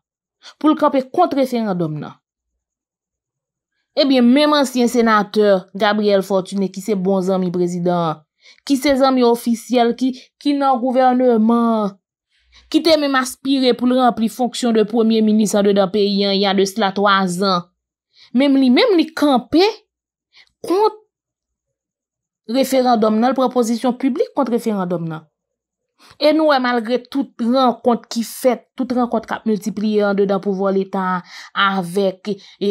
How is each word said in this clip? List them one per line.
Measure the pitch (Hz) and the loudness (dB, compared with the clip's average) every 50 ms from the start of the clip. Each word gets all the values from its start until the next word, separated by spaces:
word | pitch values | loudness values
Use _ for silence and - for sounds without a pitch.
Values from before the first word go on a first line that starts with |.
| _ _ _ _ _ _ _ _ _ - - _ | _ _ _ _ _ _ _ _ _ -20 -12 _
pou | - 311 | 0 0
l | 302 311 | 2 2
kanpe | 302 294 277 269 262 | 0 0 0 0 -4
kont | 262 - 349 349 330 277 277 | -2 0 0 0 0 2 -2
referandòm | 262 254 247 233 226 208 185 175 170 151 151 151 | -2 -2 -2 -4 -4 -4 -2 -4 -4 -4 -6 -10
nan. | - - - _ _ _ _ _ _ _ _ _ _ _ _ _ _ _ _ _ _ _ _ _ _ _ _ _ _ _ _ _ _ _ _ _ _ _ _ | -12 -14 -18 _ _ _ _ _ _ _ _ _ _ _ _ _ _ _ _ _ _ _ _ _ _ _ _ _ _ _ _ _ _ _ _ _ _ _ _
Ebyen, | - 311 269 269 254 240 | -2 0 2 2 2 4
menm | 240 254 285 302 294 302 | 4 4 4 4 2 2
ansyen | 294 277 269 - 254 240 233 | 0 0 -2 0 0 0 0
senatè | 247 247 226 226 220 208 196 202 - 214 208 208 196 185 185 - - | 0 0 2 2 2 0 0 0 0 2 2 4 2 2 0 -8 -6
Gabriyèl | 190 220 208 214 214 208 202 202 196 190 | -2 -2 0 0 0 2 2 2 0 0
Fòtine | - 196 190 185 190 196 196 190 185 | 0 -2 -2 -2 -4 -4 -4 -4 -4
ki | 190 196 185 | -6 -8 -4
se | - 214 190 | -4 -4 -2
bon | 180 190 196 190 180 | 0 0 0 0 0
zanmi | 185 190 185 185 180 175 | 0 -2 -2 -2 -2 -2
prezidan | 180 180 175 180 175 175 175 175 175 170 160 | -2 -2 -2 -4 -4 -2 -2 0 0 -2 -2
an, | 151 151 _ _ _ _ _ - - _ _ | -4 -6 _ _ _ _ _ -20 -20 _ _
ki | - 285 254 | -4 -2 0
se | 262 294 277 254 | 0 0 2 2
zanmi | 269 269 262 254 240 | 2 2 2 2 2
ofisyèl, | 233 233 233 - 240 233 220 - - 226 247 233 233 233 - | 2 2 0 0 -4 -4 -4 -4 -2 0 0 0 0 0 -2
ki, | 254 262 254 - - _ _ _ | -4 -4 -4 -6 -16 _ _ _
ki | - 285 285 277 | -4 -4 -2 0
nan | 277 269 262 240 | 0 0 0 0
gouvèneman | 226 262 240 262 262 254 247 247 254 247 233 220 220 226 233 233 233 233 226 220 208 | -2 -2 0 2 2 2 2 2 2 2 2 2 2 2 2 2 2 0 0 0 -2
an, | 196 196 _ _ _ _ _ _ _ _ _ _ _ _ - _ _ | -4 -6 _ _ _ _ _ _ _ _ _ _ _ _ -20 _ _
ki | - 311 - | -4 0 2
te | 339 320 302 | 2 2 2
menm | 294 277 269 262 | 2 0 0 -2
aspire | 254 262 - - - 269 277 269 262 247 240 | -2 -4 -10 -8 -4 -2 0 2 2 0 0
pou | 240 240 247 | 0 0 0
l | 254 254 | 2 2
ranpli | 254 240 233 - 226 214 | 2 2 2 0 -4 -4
fonksyon | - - 254 233 - - - 233 226 | -2 -4 -4 -4 -4 -4 -2 0 2
de | 220 214 | 2 0
premye | 202 240 240 220 220 226 220 220 | 2 0 0 2 2 2 2 2
minis | 214 214 214 220 190 - 208 | 2 2 2 2 2 2 2
andedan | 202 208 202 208 196 180 | 2 2 2 2 0 0
peyi | 196 214 202 202 202 196 202 | 0 0 0 0 0 -2 0
an, | 202 196 196 | 0 0 0
y | 202 | 0
a | 196 190 | 0 2
de | 196 196 | 0 0
sla | 196 196 226 208 190 190 | -2 -2 -2 -2 -2 -2
twazan. | 202 202 202 196 196 190 180 175 175 202 196 185 175 175 _ _ _ _ _ _ _ _ _ _ _ - _ - | 0 2 2 2 2 0 -2 -2 -2 0 0 0 -2 -4 _ _ _ _ _ _ _ _ _ _ _ -20 _ -2
Menm | 240 277 285 269 269 | 0 2 4 4 4
li | 269 254 | 4 4
menm, | 240 330 466 508 381 | 4 4 4 4 2
li | 320 - - | 2 0 -2
kanpe | - - 285 294 262 240 247 - - 311 381 440 440 - _ _ _ _ _ _ _ _ _ _ _ - _ _ _ _ - | -2 -2 0 2 2 0 -2 0 2 2 2 2 0 -6 _ _ _ _ _ _ _ _ _ _ _ -20 _ _ _ _ -6
kont | - 339 392 427 427 427 - _ _ _ _ _ _ _ _ _ _ _ _ _ _ _ _ _ _ _ _ _ _ _ _ _ _ _ _ _ - | -2 0 0 0 0 -2 -4 _ _ _ _ _ _ _ _ _ _ _ _ _ _ _ _ _ _ _ _ _ _ _ _ _ _ _ _ _ -4
referandòm | 226 269 262 262 254 262 247 247 240 220 220 220 214 220 | -2 -2 0 0 0 0 2 2 2 2 2 0 2 0
lan, | 233 254 | 0 0
l | 269 | 0
pran | 269 254 247 - | 0 -2 0 0
pozisyon | 254 240 214 240 220 - 254 240 247 | -2 0 0 -2 -2 -2 -4 -4 -2
piblik | - 269 240 339 523 - - | -2 -2 0 -2 -4 -4 -2
kont | 302 262 233 | -4 -2 -2
referandòm | 240 226 233 233 208 196 185 180 180 165 165 165 | -2 -4 -2 -4 -4 -4 -4 -4 -4 -6 -6 -8
lan, | 160 156 156 _ _ _ _ _ _ _ _ _ _ _ _ _ _ _ - - - | -10 -12 -14 _ _ _ _ _ _ _ _ _ _ _ _ _ _ _ -20 -20 -8
e | _ - 302 311 | _ 2 2 2
nou | 311 320 302 | 4 2 2
wè, | 285 262 | 2 2
malgre | 254 247 247 240 214 220 254 247 247 _ | 0 0 -2 -2 -2 -2 -4 -4 -4 _
tout | - 277 240 - _ - 240 | -6 -6 -6 -6 _ -6 -2
rankont | 226 247 269 262 247 233 - - 240 233 - - _ | 0 2 2 2 2 0 0 0 -2 -2 -2 -4 _
ki | - 233 220 | -8 -6 -6
fèt, | - - - - 254 233 254 - _ _ | -6 -10 -2 0 0 0 0 -8 _ _
tout | - 262 240 247 | -8 -6 -4 -2
rankont | 247 247 233 247 220 - | -2 -2 -2 -2 -6 -4
k | - - | -6 -10
ap | - - 220 | -6 -4 -4
miltipliye | 214 190 - 220 190 - 202 214 214 208 208 | -4 -2 -4 -8 -6 -4 -4 -2 0 0 0
andedan | 202 202 196 202 190 196 190 190 | 2 2 0 0 0 0 -2 -2
pouvwa | 202 190 185 196 196 190 | -4 -2 -2 -2 0 0
leta | 196 190 190 - 196 185 185 | -2 -2 -2 -4 -4 -2 -2
a, | 185 180 175 - - - - - _ 180 196 | -4 -4 -6 -12 -20 -20 -20 -10 _ -2 -2
avèk | 196 196 196 180 170 175 202 196 185 185 - - 214 196 196 - - - _ 190 202 | 0 0 -2 -4 -2 -2 -2 0 -2 -2 -4 -8 -8 -8 -8 -10 -20 -10 _ -2 0